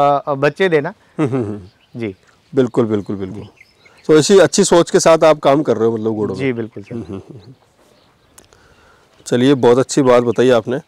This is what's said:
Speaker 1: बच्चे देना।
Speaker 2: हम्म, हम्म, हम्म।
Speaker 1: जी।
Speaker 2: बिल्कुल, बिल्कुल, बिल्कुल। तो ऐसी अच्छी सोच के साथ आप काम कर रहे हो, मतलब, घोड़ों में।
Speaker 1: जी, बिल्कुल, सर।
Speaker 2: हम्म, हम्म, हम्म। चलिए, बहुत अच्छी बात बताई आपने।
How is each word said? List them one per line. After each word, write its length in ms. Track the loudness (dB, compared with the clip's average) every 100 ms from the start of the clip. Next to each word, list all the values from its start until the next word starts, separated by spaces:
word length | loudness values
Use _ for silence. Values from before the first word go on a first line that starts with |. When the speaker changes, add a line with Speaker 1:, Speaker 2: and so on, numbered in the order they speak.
| 2 0 -2
Speaker 1:
बच्चे 420 | -2 -2 0 0
देना। 240 | 0 -2 -10 _ -6
Speaker 2:
हम्म, 100 | -4
हम्म, 140 | -4
हम्म। 560 | -6 -10 -16 _ _ -10
Speaker 1:
जी। 160 | -10 -10 _ _ _ -2
Speaker 2:
बिल्कुल, 300 | 0 0 -2
बिल्कुल, 300 | -2 -6 -10
बिल्कुल। 280 | -10 -14 -18 _ _ _ _ _ 0
तो 120 | 2
ऐसी 200 | 4 4
अच्छी 240 | 4 2
सोच 280 | 2 2 2
के 80 | 0
साथ 240 | 2 4
आप 160 | 2 2
काम 240 | 0 0
कर 140 | 0 -2
रहे 100 | -2
हो, 100 | -2
मतलब, 160 | -4
घोड़ों 220 | -4 -6 -6
में। 80 |
Speaker 1:
जी, 100 | -6
बिल्कुल, 300 | -6 -10 -14
सर। 120 | -16 -14
Speaker 2:
हम्म, 100 | -12
हम्म, 140 | -14 -16
हम्म। 240 | -20 -20 -20 _ _ _ _ _ _ _ _ _ _ _ _ _ _ _ _ -6
चलिए, 280 | 0 2
बहुत 240 | 2 4 2
अच्छी 240 | 2 0
बात 220 | 2 4
बताई 260 | 2 2 2
आपने। 280 | 2 0 -6